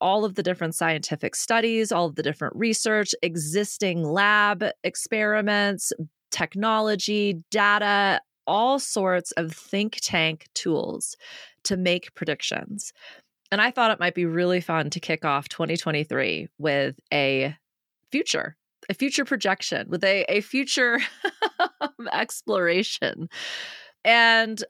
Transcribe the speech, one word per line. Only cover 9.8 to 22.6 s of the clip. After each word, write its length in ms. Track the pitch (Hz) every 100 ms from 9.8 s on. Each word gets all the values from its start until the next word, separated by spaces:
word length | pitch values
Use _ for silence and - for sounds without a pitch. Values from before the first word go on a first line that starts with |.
| 214 -
tank 460 | - 180 160 160 - -
tools 600 | 185 151 - - - - - - - _
to 140 | - 190
make 360 | 180 180 - -
predictions. 800 | 160 147 - - - 208 - - - - _ _ _
And 100 | 202
I 100 | 226
thought 200 | 247 226
it 80 | 220
might 160 | 175 175
be 100 | 175
really 340 | 165 180 180
fun 280 | 175 165 147
to 100 | 165
kick 240 | - 160
off 260 | 156 143 143
twenty 280 | - 165 165
twenty-three 720 | - 151 156 135 123 80 170 -
with 420 | 151 139 135 135 _
a 420 | 143 139 135 135 156 _ _ _ _ _
future, 460 | 269 - - - 156 _ _ -
a 40 | 180
future 300 | 269 262 262
projection, 600 | 254 190 190 - 143 -
with 140 | 175
a, 220 | 190 196 -
a 120 | 202
future 580 | 214 262 277 - 247 233 226
<laughs> 1080 | - 392 - 440 - - - 294 - 233
exploration. 1120 | - 233 - - 202